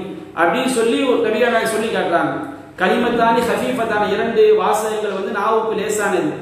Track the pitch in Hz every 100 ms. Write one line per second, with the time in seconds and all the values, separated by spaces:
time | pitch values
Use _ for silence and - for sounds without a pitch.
0 | - - - - 170 247 254 226 226 277
1 | 262 226 220 220 240 226 208 214 226 -
2 | 185 170 160 143 - - - - 185 240
3 | 240 233 226 240 - 208 254 254 226 208
4 | 202 202 233 220 214 214 196 214 220 214
5 | 208 190 - 202 202 220 220 196 190 214
6 | 196 175 151 -